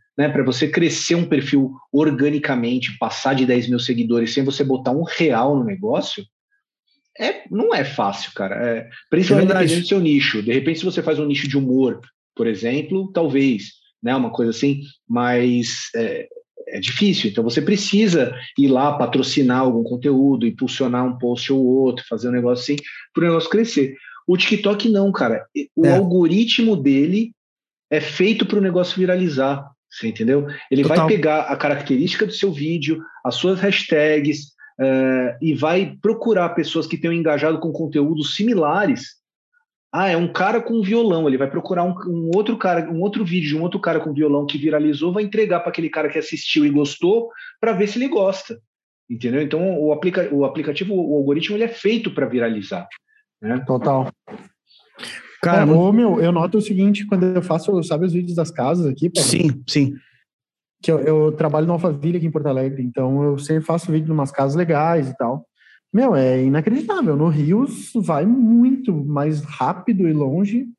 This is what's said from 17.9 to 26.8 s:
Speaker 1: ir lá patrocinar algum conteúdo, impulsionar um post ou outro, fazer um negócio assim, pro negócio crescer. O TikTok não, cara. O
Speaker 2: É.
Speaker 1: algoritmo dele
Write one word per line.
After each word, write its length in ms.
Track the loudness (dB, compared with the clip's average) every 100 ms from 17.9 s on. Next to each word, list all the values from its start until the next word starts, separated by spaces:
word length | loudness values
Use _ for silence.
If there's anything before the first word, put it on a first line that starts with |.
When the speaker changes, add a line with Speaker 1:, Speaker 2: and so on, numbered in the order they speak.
| 2 2 2 0 -4 -8 0
Speaker 1:
ir 120 | 2
lá 280 | 4 2 0
patrocinar 640 | -2 0 0 2 2 2
algum 220 | 2 0
conteúdo, 640 | -2 -2 0 4 4 2 0
impulsionar 580 | -2 -4 -2 -2 0
um 120 | -2 -2
post 340 | -4 -2 0
ou 120 | 2
outro, 400 | 2 4 2 0 -6
fazer 200 | -6 -2
um 40 |
negócio 300 | 0 0 0
assim, 200 | -2 -6 -6 -18 -8
pro 120 | -2
negócio 260 | 2 2 0
crescer. 440 | 0 2 0 0 -4 -20 -8 0
O 100 | 2
TikTok 520 | 2 0 0 0 2
não, 220 | 2 2
cara. 340 | 2 0 -2 -6 -10 -6 2
O 100 | 4
Speaker 2:
É. 100 | 4
Speaker 1:
algoritmo 800 | 4 4 4 4 2 2 2
dele 560 | 2